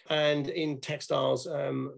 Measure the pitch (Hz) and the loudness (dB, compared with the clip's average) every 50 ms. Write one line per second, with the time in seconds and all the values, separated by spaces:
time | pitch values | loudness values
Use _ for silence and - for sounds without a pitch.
0 | - - 156 151 151 147 147 147 139 143 - 175 156 156 143 131 - - 151 143 | -4 0 2 4 4 4 4 2 0 -2 -2 -2 0 -2 -2 -4 -4 -6 -6 -6
1 | - - 147 139 131 135 131 127 - 175 151 139 139 139 135 135 131 139 139 | -2 0 0 2 4 2 2 0 0 -4 -4 -2 -2 -2 -2 -2 -4 -6 -6